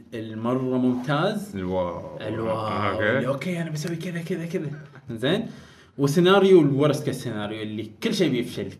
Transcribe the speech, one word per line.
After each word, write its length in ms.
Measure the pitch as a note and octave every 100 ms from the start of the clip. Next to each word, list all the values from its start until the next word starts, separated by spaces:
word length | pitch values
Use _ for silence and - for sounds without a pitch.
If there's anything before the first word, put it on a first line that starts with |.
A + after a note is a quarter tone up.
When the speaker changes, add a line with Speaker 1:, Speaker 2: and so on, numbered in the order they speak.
| -
Speaker 1:
المرة 640 | A#2 A2 A2 A#2 B2+ B2+ B2+
ممتاز. 800 | B2+ B2 - D3 F#3+ A3 - G2
Speaker 2:
الواو. 600 | F#2 F#2 F2 E2+ D#2+ E2
Speaker 1:
الواو. 360 | D#2 A2 A2+ A2
Speaker 2:
أوكي. 600 | G#2+ G#2 G#2 F#2 G#2 C3
Speaker 1:
اللي 100 | B2+
أوكي، 340 | C#3 F#3 E3+
أنا 80 | D#3+
بسوي 260 | D3+ F3+ D#3+
كذا، 260 | F3+ E3+
كذا، 240 | - E3+ E3
كذا. 240 | F3+ D3+ - - - -
زين؟ 340 | A2+ C3 G#3 A#3 - - - - -
وسيناريو 640 | C#3+ F3 F3+ G3 F#3+ F#3
الورست 440 | C#3+ C3 C#3+ - C#3
كيس 180 | A2+
سيناريو 380 | B2 G#2+ G#2 G#2+
اللي 300 | G#2+ G#2+ G#2 -
كل 100 | A3+
شيء 180 | G#3 D#3+
بيفشل، 400 | A#2+ - - G2